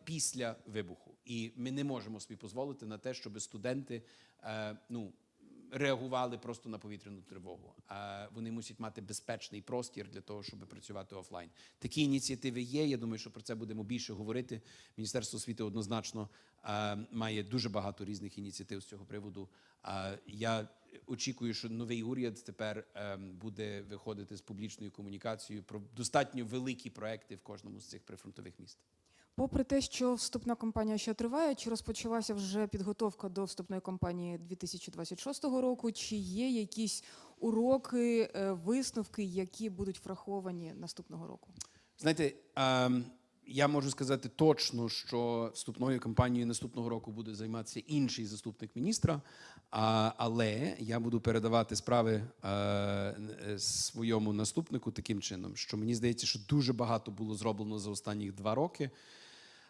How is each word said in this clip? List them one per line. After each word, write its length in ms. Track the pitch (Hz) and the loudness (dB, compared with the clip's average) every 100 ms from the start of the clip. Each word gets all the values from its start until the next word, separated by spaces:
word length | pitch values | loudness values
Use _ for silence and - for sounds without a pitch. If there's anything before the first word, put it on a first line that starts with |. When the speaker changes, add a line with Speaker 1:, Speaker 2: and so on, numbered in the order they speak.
Speaker 1:
після 520 | - 160 - 131 117 117 - | -6 -2 -2 0 -4 -4 -6
вибуху. 500 | 107 90 90 - - - | -6 -6 -8 -18 -18 -6
І 260 | 117 113 117 | -4 -4 -4
ми 160 | 127 | -4
не 120 | 139 | -2
можемо 360 | 143 127 107 107 | 0 -2 -6 -10
собі 160 | - 104 | -10 -12
дозволити 500 | 107 117 139 135 110 | -10 -6 -6 -6 -10
на 120 | 107 | -8
те, 160 | 131 | -6
щоб 280 | 123 117 107 | -6 -8 -8
студенти, 600 | - 107 123 131 135 120 113 - - _ | -10 -4 -2 -2 -4 -8 -10 -20 -20 _
е, 340 | 104 110 107 107 - | -8 -4 -4 -8 -8
ну, 240 | 117 101 - _ _ - - - | -6 -8 -12 _ _ -20 -20 -10
реагували 640 | 131 139 127 127 127 123 120 | 0 2 2 0 0 0 -2
просто 320 | 120 113 117 | -8 -8 -8
на 80 | 107 | -10
повітряну 440 | 104 104 104 98 | -10 -12 -12 -16
тривогу. 520 | 90 95 90 85 - - - | -14 -14 -12 -14 -16 -20 -14
Е, 360 | 101 101 98 104 | -10 -8 -10 -10
вони 180 | 110 113 | -8 -6
мусять 280 | 113 107 110 | -6 -8 -8
мати 220 | 113 110 | -8 -8
безпечний 600 | 98 107 - 113 - 104 | -10 -8 -6 -6 -6 -12
простір 480 | 95 123 123 - 98 | -4 -4 -4 -8 -12
для 120 | 87 | -12
того, 220 | 95 104 | -10 -10
щоб 160 | 98 101 | -10 -12
працювати 560 | - - - 101 95 98 | -14 -16 -12 -10 -10 -14
офлайн. 340 | 92 90 85 - - - | -12 -12 -12 -18 -20 -10
Такі 220 | 127 156 | -2 4
ініціативи 600 | 147 139 - 127 135 120 | 6 4 2 -2 -2 -2
є. 260 | 120 143 151 | -2 2 2
Я 100 | 127 | 2
думаю, 220 | 113 110 | 0 -4
що 120 | 113 | -6
про 100 | 117 | -12
це 140 | 113 113 | -8 -6
будемо 280 | 110 110 | -4 -4
більше 300 | 104 120 - | -2 -4 -4
говорити. 480 | 107 107 120 123 113 - - - - | -6 -2 -2 -2 -6 -10 -20 -16 -8
Міністерство 400 | 110 127 107 110 | -2 -2 -2 -6
освіти 260 | - 110 | -6 -4
однозначно, 640 | 107 104 98 113 - 113 104 - - _ - | -2 -2 -2 -2 -2 -6 -8 -12 -20 _ -4
е, 320 | 104 104 104 110 | 0 0 -2 -4
має 320 | 117 110 107 | -4 -2 -2
дуже 260 | 98 123 117 | 0 0 0
багато 360 | 101 98 98 101 | 0 -2 -4 -6
різних 320 | 104 101 - | -6 -8 -8
ініціатив 440 | 101 - 101 98 | -10 -10 -8 -10
з 40 | - | -10
цього 200 | 101 101 | -16 -12
приводу. 440 | 104 104 95 95 _ _ _ 95 | -10 -10 -10 -12 _ _ _ -6
Е, 340 | 98 95 98 - | -4 -4 -8 -10
я 400 | 104 113 113 107 _ _ - - | -4 0 0 -2 _ _ -18 -8
очікую, 480 | 123 - 123 120 | -4 -4 -2 -2
що 160 | 110 117 | -2 -4
новий 340 | 113 117 117 | -4 -2 -2
уряд 400 | 110 123 120 107 - | -2 0 -2 -4 -12
тепер, 400 | 98 110 104 - 101 | -6 -4 -4 -8 -8
е, 220 | 104 98 | -6 -6
буде 640 | 95 92 110 104 107 101 | -8 -10 -10 -6 -6 -6
виходити 560 | 101 101 - 101 98 104 | -10 -10 -8 -8 -8 -12
з 40 | |
публічною 500 | - 101 107 - 104 | -10 -8 -8 -8 -12
комунікацією 720 | - 101 98 117 110 - 107 | -12 -12 -6 -6 -6 -8 -10
про 180 | 92 107 101 110 | -10 -12 -10 -6
достатньо 500 | 117 147 139 131 113 | 2 4 4 0 -2
великі 440 | 127 127 123 110 | -2 -2 -4 -8
проекти 460 | 104 107 110 - 101 | -8 -6 -6 -10 -16
в 80 | |
кожному 360 | - 101 104 101 | -12 -14 -12 -14
з 60 | - | -14
цих 200 | - - | -16 -14
прифронтових 540 | 98 104 - 98 - | -16 -14 -14 -14 -16
міст. 180 | - - _ _ _ _ _ - | -20 -20 _ _ _ _ _ 0
Speaker 2:
Попри 280 | 262 - | 2 2
те, 180 | 262 277 | 4 4
що 320 | 254 - 247 | 2 2 2
вступна 420 | 240 - 233 240 233 | 2 0 -2 0 0
кампанія 420 | 226 220 220 214 | 0 2 2 2
ще 160 | - | 0
триває, 420 | 214 233 277 320 262 | 0 2 4 4 2
чи 140 | 233 | 0
розпочалася 640 | 226 - 220 233 226 214 | -2 -2 -4 0 0 2
вже 340 | 208 190 202 208 | 0 0 0 2
підготовка 600 | 202 190 202 214 - 190 | 0 0 2 0 0 -4
до 140 | 180 | -2
вступної 380 | 190 - 180 185 | -2 -4 -4 -4
кампанії 560 | 185 185 180 180 175 170 | -2 0 0 0 -2 -4
дві 180 | 170 180 | -8 -8
тисячі 360 | 175 175 - | -6 -6 -8
двадцять 280 | 170 165 180 | -8 -8 -6
шостого 420 | 269 277 294 254 | -6 -2 0 2
року? 300 | 254 254 240 | 2 2 0
Чи 240 | - - 214 | -2 -4 -2
є 340 | 185 190 254 | -2 0 2
якісь 540 | 240 202 - 220 - - - - - | 2 0 0 0 -2 -6 -20 -18 -2
уроки, 920 | 233 220 240 262 262 247 240 233 220 - | 2 4 6 4 4 4 6 6 4 2
е, 160 | 196 | 0
висновки, 720 | 185 170 254 254 233 208 - | 0 2 2 2 -2 -4 -2
які 460 | 196 180 185 - 220 | -2 0 -2 -2 -6
будуть 360 | 185 196 180 190 | -2 -4 -4 -6
враховані 680 | 190 - 202 185 175 160 | -8 -4 -4 -4 -6 -8
наступного 540 | - 170 - - 160 165 | -8 -10 -10 -10 -10 -10
року? 220 | 123 - - - - _ - | -12 -14 -14 -14 -14 _ 2
Speaker 1:
Знаєте, 360 | 156 160 147 - - - | 4 6 4 2 -6 4
ем, 500 | 131 127 127 123 123 - _ _ - | 6 8 8 6 2 -8 _ _ -4
я 180 | 135 143 | 6 6
можу 240 | 147 139 | 6 4
сказати 380 | - 131 135 120 | 0 2 2 0
точно, 600 | - 156 151 - 120 117 | 6 8 8 4 2 0
що 640 | - - 120 120 117 117 | -2 0 0 2 2 0
вступною 460 | - - 117 127 127 | -4 -6 0 2 2
кампанією 480 | 120 110 123 120 120 | 2 4 4 4 2
наступного 420 | 117 117 123 117 | 0 -4 -4 -2
року 220 | 113 113 | -2 -4
буде 240 | 110 110 104 | -8 -8 -6
займатися 440 | 110 113 113 - - | -4 -4 -4 -8 0
інший 380 | 151 131 - 107 | 2 4 2 -4
заступник 500 | 107 117 104 110 117 | -4 -8 -8 -8 -2
міністра, 460 | 165 220 - 147 - - - - - | 0 2 4 2 -2 -18 -20 -18 -4
а, 400 | 110 110 110 110 - | 4 6 8 6 4
але 580 | 117 117 110 107 160 - | 2 4 4 4 0 -2
я 200 | 110 117 | -2 0
буду 220 | 117 117 | 2 4
передавати 540 | 117 113 113 117 113 107 | 6 4 6 6 6 2
справи, 480 | - 120 113 107 113 - | 4 6 8 4 2 -4
е, 60 | 98 | 0
е, 1120 | 101 101 101 101 101 101 104 107 107 104 101 | 2 4 4 2 2 0 -4 -8 -8 -4 -2
своєму 720 | - - - 117 113 113 107 | 0 0 -2 2 4 6 6
наступнику 580 | 104 107 - 165 - - | 4 2 2 0 -2 -2
таким 300 | - - 104 | -4 -2 -2
чином, 340 | - 92 95 98 | -2 -4 -6 -6
що 220 | - 107 | -4 0
мені 180 | 110 117 | 2 4
здається, 320 | 120 117 - | 4 2 0
що 120 | 117 98 | 0 4
дуже 240 | 147 127 | 4 6
багато 380 | 117 117 113 113 | 4 4 2 0
було 240 | 98 110 107 | -4 -4 0
зроблено 440 | 110 104 107 107 | 0 0 0 -2
за 100 | 101 | -2
останні 420 | 98 - 104 98 | -4 -2 -2 -2
два 240 | 98 104 117 | -2 0 2
роки, 340 | 165 - 139 - - - - - - - - | 2 0 -4 -4 -20 -20 -20 -20 -20 -20 -14